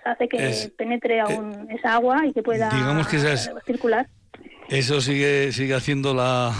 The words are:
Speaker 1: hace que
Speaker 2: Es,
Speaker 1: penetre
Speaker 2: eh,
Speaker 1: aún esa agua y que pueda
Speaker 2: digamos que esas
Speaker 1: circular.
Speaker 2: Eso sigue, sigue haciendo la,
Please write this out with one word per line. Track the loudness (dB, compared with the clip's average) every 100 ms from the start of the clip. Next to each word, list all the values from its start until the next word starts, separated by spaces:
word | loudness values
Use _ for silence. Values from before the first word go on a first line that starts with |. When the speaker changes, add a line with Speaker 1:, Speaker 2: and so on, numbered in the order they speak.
| -4
Speaker 1:
hace | -2 -2
que | -2
Speaker 2:
Es, | -2 -4 -6 -6
Speaker 1:
penetre | -4 -2 0 0
Speaker 2:
eh, |
Speaker 1:
aún | 0 -2 -6 -10 -10
esa | -4 0 2
agua | 2 2 2
y |
que | 0
pueda | 0 0 0
Speaker 2:
digamos | 0 2 0 0
que | 2
esas | 2 0 -4 -6 -6
Speaker 1:
circular. | -2 2 2 0 -8 _ -20 -20 -20 -4
Speaker 2:
Eso | -2 0 0
sigue, | 0 2 2 2 2
sigue | 0 0 0
haciendo | 0 0 0
la, | 2 2 2 0